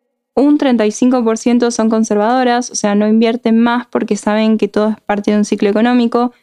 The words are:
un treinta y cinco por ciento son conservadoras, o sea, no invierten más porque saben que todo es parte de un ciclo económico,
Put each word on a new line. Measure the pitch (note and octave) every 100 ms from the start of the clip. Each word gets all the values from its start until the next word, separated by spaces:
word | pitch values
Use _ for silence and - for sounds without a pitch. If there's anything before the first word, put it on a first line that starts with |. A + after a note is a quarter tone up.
| _ _ _ -
un | C#4+ D4
treinta | D4 A#3+ G#3+
y |
cinco | G#3+ B3+ B3+
por | A3+ A3
ciento | - A#3+ A#3+
son | A#3+ A3
conservadoras, | A3+ A3 G#3 G#3 B3+ B3 A#3+ B3
o | -
sea, | G#3 G3+
no | G#3+
invierten | A3 A3+ A#3+ A#3 A3+
más | A#3 A#3+ A#3+
porque | A#3+ A3+ G#3
saben | - G#3+ A3 A3
que | G3+
todo | G#3 G#3+
es | G#3+
parte | - G#3 G#3
de | G#3
un | G#3
ciclo | G#3 G#3
económico, | G#3 A#3+ B3 A#3 A#3+ B3 -